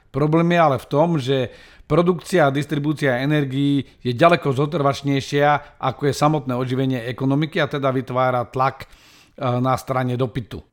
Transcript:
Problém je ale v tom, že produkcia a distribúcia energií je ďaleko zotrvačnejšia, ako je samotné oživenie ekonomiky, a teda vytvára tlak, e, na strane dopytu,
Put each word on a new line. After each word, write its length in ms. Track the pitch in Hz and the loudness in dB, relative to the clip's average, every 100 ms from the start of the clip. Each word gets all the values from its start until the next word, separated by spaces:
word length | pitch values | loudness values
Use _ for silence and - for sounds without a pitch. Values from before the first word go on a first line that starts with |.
| _ | _
Problém 400 | 135 151 160 170 | -2 2 2 4
je 80 | 175 | 4
ale 180 | 160 127 | 4 2
v 80 | - | -2
tom, 180 | 143 170 | 0 2
že 400 | 165 123 135 123 - - - - | 0 0 -2 -2 -8 -20 -20 -2
produkcia 640 | 151 175 175 - 180 143 | 2 2 0 -2 2 2
a 20 | |
distribúcia 720 | 135 143 143 147 151 143 123 | 2 -2 -2 -2 -2 0 0
energií 640 | 139 151 139 131 143 143 - _ | 0 0 0 0 0 0 -2 _
je 80 | 123 | -6
ďaleko 480 | 120 170 175 147 127 | 4 4 4 2 0
zotrvačnejšia, 1200 | 147 151 143 135 143 139 - 143 143 147 - - | -2 0 0 0 -2 -2 -2 2 2 2 -2 -8
ako 320 | 131 - 143 | -6 -2 -2
je 80 | 127 | 0
samotné 400 | 147 156 131 123 | 0 0 -2 -4
oživenie 480 | 127 127 135 131 117 | -2 -2 -2 -2 -6
ekonomiky, 560 | 120 139 139 156 175 | -4 -2 0 -2 -2
a 80 | 143 | -2
teda 240 | 147 135 | -2 -2
vytvára 480 | 127 123 127 127 123 117 | -2 -2 -2 0 0 -4
tlak, 340 | 131 131 - | -2 -2 -2
e, 20 | - - - - _ - | -12 -20 -20 -20 _ -8
na 400 | 131 123 127 127 | -4 -2 0 -2
strane 400 | - 127 127 123 | -2 -4 -2 -2
dopytu, 400 | 131 135 107 - - | -4 -4 -10 -12 -16